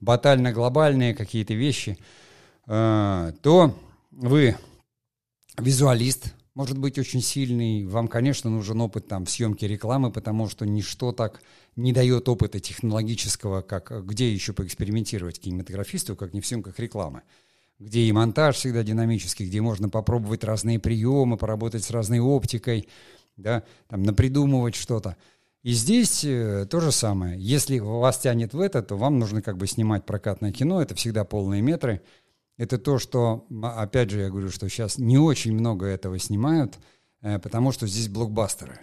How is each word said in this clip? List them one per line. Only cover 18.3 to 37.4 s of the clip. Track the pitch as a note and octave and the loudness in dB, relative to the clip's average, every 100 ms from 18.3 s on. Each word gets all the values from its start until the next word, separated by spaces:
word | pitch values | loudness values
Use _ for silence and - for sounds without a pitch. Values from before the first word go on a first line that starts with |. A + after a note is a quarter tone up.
| A2 D3+ B2+ | 4 2 2
всегда | C3 A#2 G#2+ | 0 -2 0
динамический, | A2 A2+ A2+ F2 - F#2 | 0 2 0 -2 -6 -4
где | G2+ | -2
можно | A#2 G2+ G2+ | -2 -2 -2
попробовать | A2 G#2 A#2+ G#2 A2+ G#2+ | -2 0 0 0 -4 -2
разные | A2 A2+ A#2 | -2 0 0
приёмы, | - A2+ A#2 C#3 B2 A#2 | 0 0 2 2 2 0
поработать | G#2+ A2 A2+ G#2+ | -2 -4 -4 -6
с | F2+ | -4
разной | A#2 G#2 A#2+ | -4 0 2
оптикой, | A#2+ C#3 - A2+ - A2+ - - - - _ - | 4 2 0 -4 -2 -2 -4 -14 -20 -20 _ -10
да, | G2+ A#2 - - _ | -4 -4 -4 -16 _
там, | G2+ G2+ | -2 2
напридумывать | G2 C3 C#3 C#3+ C3+ A#2+ - | 4 4 2 2 2 0 -4
что-то. | - A2+ G2+ F2 _ _ _ _ A#2+ | -4 -4 -4 -10 _ _ _ _ -2
И | |
здесь, | A#2 B2 A#3 A3 - D3 | 0 4 4 4 2 0
э, | B2 A2 G2+ G2 | 0 0 -2 -2
то | E3 | 0
же | D#3+ | 2
самое. | - A2 G2 F2+ F2 | 2 0 0 -2 -4
Если | G2 C#3 - C3 | 0 0 2 -2
вас | G#2 A#2 B2+ B2 | -2 0 2 2
тянет | C3+ A#2 A2+ C#3 | 0 0 0 -2
в | |
это, | G3 C#3 | -2 -2
то | F#2 G2+ | -2 -2
вам | B2+ C#3 | 2 2
нужно | A2 G#2+ | 0 -2
как | G2+ F#2 | -4 -4
бы | F#2+ | -4
снимать | - A2 G#2 - | 0 0 0 -2
прокатное | G#2 A2 F#2+ G#2 | -4 -4 -4 -4
кино, | F2+ C3+ F#3 | -2 0 0
это | C#3+ D#2+ | -2 -4
всегда | A#2 A2 G2+ | -4 -2 -2
полные | G#2+ G2 G2+ | -2 0 0
метры. | A#2+ D#3+ C3 F#2+ - _ _ _ _ - | 2 0 -2 -4 -8 _ _ _ _ -10
Это | A#2 B2 | -4 -2
то, | D3 C3+ | 0 0
что, | - B2+ A#2 A2+ - | 0 0 2 0 -6
м, | A2+ A#2 | -10 -8
опять | A2+ G#2 C3 A#2 | -6 -2 2 2
же, | G#2 | 0
я | G2 | -4
говорю, | F#2+ F#2+ | -4 -6
что | - G2 | -6 -6
щас | - A2 - | -4 -6 -2
не | A#2 C3 | 4 6
очень | D#3+ C3 A#2+ A2 | 6 4 0 0
много | A#2 G2+ G2 | 0 -2 -4
этого | F#2+ F#2+ F#2 | -4 -6 -6
снимают, | - G2+ C3 D#3+ B2 - - _ _ _ | -4 0 2 2 0 -4 -20 _ _ _
э, | G#2 G#2 | -6 -6